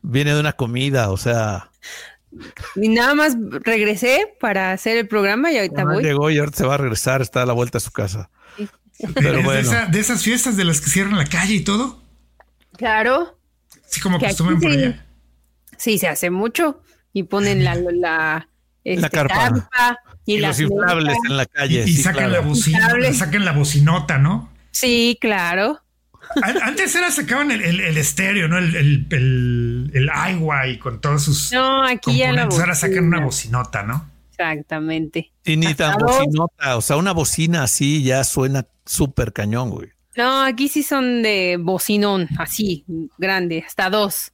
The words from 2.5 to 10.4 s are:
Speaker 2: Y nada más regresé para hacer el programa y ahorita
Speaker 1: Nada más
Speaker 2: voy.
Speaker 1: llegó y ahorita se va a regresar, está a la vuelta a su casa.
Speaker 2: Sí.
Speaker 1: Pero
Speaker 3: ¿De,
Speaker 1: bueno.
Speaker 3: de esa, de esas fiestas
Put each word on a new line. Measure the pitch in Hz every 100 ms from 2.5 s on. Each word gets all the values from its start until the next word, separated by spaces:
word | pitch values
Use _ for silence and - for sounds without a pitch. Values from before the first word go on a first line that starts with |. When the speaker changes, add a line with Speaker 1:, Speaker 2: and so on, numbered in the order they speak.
| - - 196
Speaker 2:
Y | 220
nada | 226 247 294
más | 302 240 214 -
regresé | - 226 208 208 247 277 427 _
para | 233 196 185
hacer | 190 220 226
el | 202
programa | 214 196 220 320
y | 269
ahorita | 190 143
Speaker 1:
Nada | 147
más | 185
Speaker 2:
voy. |
Speaker 1:
llegó | 160 143 151
y | 151
ahorita | 147 -
se | 127
va |
a | 143
regresar, | 135 110 - 135
está | 123 127
a | 123
la |
vuelta | 120 120 117
a |
su | -
casa. | - 101 104 95 _ - -
Speaker 2:
Sí. | 208 _ _ _ 202
Speaker 1:
Pero | 147 147 131
Speaker 3:
¿De, |
Speaker 1:
bueno. | -
Speaker 3:
de | 135
esa, | - 233 208
de | 175
esas | 214 233
fiestas | 208 247